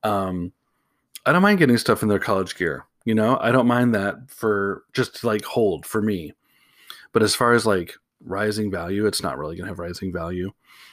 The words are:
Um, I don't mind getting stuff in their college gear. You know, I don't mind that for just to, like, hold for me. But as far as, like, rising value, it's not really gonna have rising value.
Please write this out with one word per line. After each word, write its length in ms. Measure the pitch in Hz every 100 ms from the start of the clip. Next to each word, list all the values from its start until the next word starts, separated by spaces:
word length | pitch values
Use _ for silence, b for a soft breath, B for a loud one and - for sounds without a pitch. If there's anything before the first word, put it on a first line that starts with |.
Um, 500 | 107 101 95 92 87 - _ _ _ _ _ - -
I 40 |
don't 100 | 165
mind 160 | 202 202
getting 180 | 143 117
stuff 280 | - 107
in 40 | 107
their 120 | 98
college 360 | - 95 92 -
gear. 280 | 85 67 - _
You 120 | 117 110
know, 200 | 110 131
I 100 | 113
don't 160 | 127 120
mind 300 | 120 123 107
that 340 | 98 - -
for 540 | - 110 101 98 92 _
just 240 | - 120 -
to, 100 | 117
like, 180 | 107
hold 400 | - 123 107 80
for 160 | - 110
me. 340 | 107 95 76 - B B B B B B B
But 120 | 113
as 100 | 107
far 180 | - 120
as, 140 | 120 110
like, 280 | 95 87 - _ _
rising 460 | 80 95 107 104 107
value, 360 | 92 87 101 104
it's 180 | -
not 120 | 87 67
really 200 | 76 85
gonna 140 | 90
have 100 | 90
rising 320 | 87 90 95
value. 400 | 87 82 90 92 - B B B